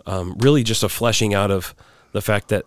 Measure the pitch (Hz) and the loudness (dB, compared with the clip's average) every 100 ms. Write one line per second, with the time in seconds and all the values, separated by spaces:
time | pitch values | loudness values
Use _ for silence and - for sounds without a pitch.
0 | - 95 90 90 131 147 110 110 101 - | -8 -6 -6 2 4 4 2 0 -2 0
1 | 117 107 107 101 101 95 - - - _ | 0 2 2 2 2 0 -4 -14 -20 _
2 | _ 107 107 104 - 101 | _ -6 -2 -2 0 -4